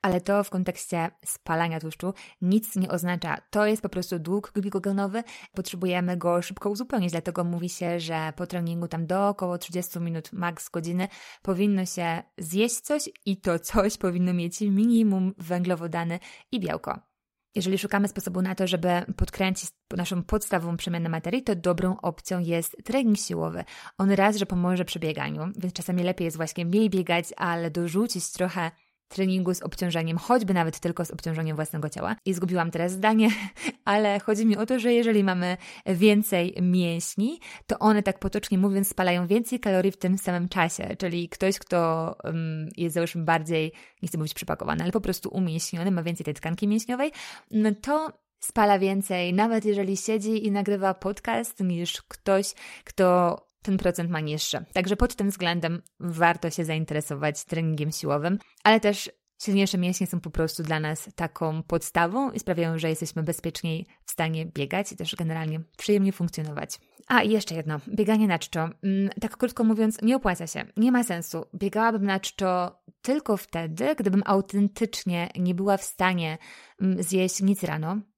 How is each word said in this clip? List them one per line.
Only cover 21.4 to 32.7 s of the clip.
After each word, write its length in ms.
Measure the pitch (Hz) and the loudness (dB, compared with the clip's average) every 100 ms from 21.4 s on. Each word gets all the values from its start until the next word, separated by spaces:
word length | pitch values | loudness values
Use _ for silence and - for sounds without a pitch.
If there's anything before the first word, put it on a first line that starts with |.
to 120 | 262 | 0
dobrą 420 | 185 180 175 185 190 | 0 2 2 0 0
opcją 360 | 180 160 - 185 | -4 -6 -6 -4
jest 380 | 170 170 165 - | 0 0 -2 -10
trening 340 | - 262 240 208 | -2 2 4 2
siłowy. 460 | - 170 160 165 - - - - | 0 -4 -4 -4 -10 -14 -18 0
On 120 | 190 | 2
raz, 260 | 196 196 214 | 6 4 4
że 100 | 196 | 0
pomoże 380 | 180 175 180 | 0 2 2
przy 140 | 180 175 | -2 -2
bieganiu, 440 | 160 147 139 151 165 202 | -4 -4 -4 -4 -6 -6
więc 180 | 180 | -6
czasami 280 | 180 - 180 | -6 -4 0
lepiej 220 | 175 180 | 0 0
jest 120 | 170 160 | -4 -2
właśnie 280 | 160 - | -6 -4
mniej 260 | 170 196 220 | 0 4 4
biegać, 360 | 185 170 170 175 - | 2 2 0 0 -4
ale 340 | 180 170 170 | -2 0 -2
dorzucić 640 | 160 170 170 233 185 - | -2 0 0 0 -2 -6
trochę 380 | - 180 180 165 _ _ _ _ | -4 -2 -2 -4 _ _ _ _
treningu 440 | - 190 185 180 | -2 0 2 0
z 80 | 180 | -2
obciążeniem, 560 | - - 180 165 165 165 | -4 -4 -2 -2 -2 -4
choćby 360 | - 247 202 | 2 2 4
nawet 240 | 185 160 - | 2 0 -2
tylko 260 | 175 165 | -4 -2
z 60 | 170 | -6
obciążeniem 460 | 165 165 160 160 151 | -6 -4 -2 -2 -2
własnego 320 | 156 160 151 | -4 -4 -6
ciała. 280 | - 180 220 | -4 -4 -4
I 100 | - | -2
zgubiłam 360 | 180 175 180 170 | -2 0 0 0